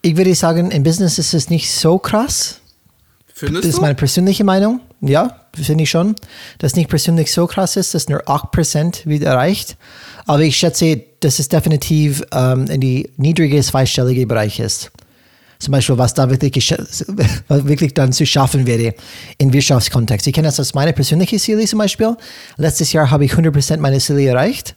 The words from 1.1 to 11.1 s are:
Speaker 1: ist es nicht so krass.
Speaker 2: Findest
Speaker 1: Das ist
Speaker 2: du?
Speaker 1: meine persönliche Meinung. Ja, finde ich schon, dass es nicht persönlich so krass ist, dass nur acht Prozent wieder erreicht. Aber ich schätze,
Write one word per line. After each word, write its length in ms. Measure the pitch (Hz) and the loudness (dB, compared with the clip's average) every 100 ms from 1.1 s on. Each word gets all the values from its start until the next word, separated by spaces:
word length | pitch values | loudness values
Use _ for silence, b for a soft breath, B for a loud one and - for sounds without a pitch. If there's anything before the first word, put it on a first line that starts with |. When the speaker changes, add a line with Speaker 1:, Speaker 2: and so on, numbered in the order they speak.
| 139 | 0
Speaker 1:
ist 160 | 151 | -2
es 140 | 165 135 | -2 0
nicht 200 | 165 - | -2 -2
so 280 | - 160 185 | 0 2 0
krass. 600 | - 214 262 - - - _ _ _ _ _ _ _ | 0 -2 -2 -4 -6 -10 _ _ _ _ _ _ _
Speaker 2:
Findest 300 | - 143 165 | -10 -6 -2
Speaker 1:
Das 40 | 170 | -2
ist 60 | - | 0
Speaker 2:
du? 40 | |
Speaker 1:
meine 120 | 151 | 0
persönliche 500 | 135 139 - 185 190 | 0 0 2 0 2
Meinung. 360 | 202 190 208 247 - _ | 2 2 2 -2 -8 _
Ja, 360 | 139 143 247 - _ | 0 0 0 -6 _
finde 300 | - 147 156 | -8 -2 0
ich 60 | 151 | 2
schon, 240 | 165 196 214 B B B B | 0 0 -2 B B B B
dass 140 | 147 | -2
es 40 | 175 | 0
nicht 120 | 156 | 0
persönlich 420 | 156 - 165 151 | 0 0 0 0
so 140 | - 175 | 0 -2
krass 300 | - 185 196 | -2 -2 -2
ist, 180 | 180 | -2
dass 140 | 165 - | -4 -4
nur 200 | 147 - | -4 -2
acht 220 | 143 - | -4 -2
Prozent 540 | - 160 151 165 - 156 | -2 0 0 -2 -4 -4
wieder 240 | 151 147 | -2 0
erreicht. 460 | 127 147 208 - - B B B B - | 2 2 -2 -6 -16 B B B B -2
Aber 160 | 147 | 2
ich 140 | 156 - | 2 2
schätze, 460 | 170 - 160 147 - | 0 2 0 0 -6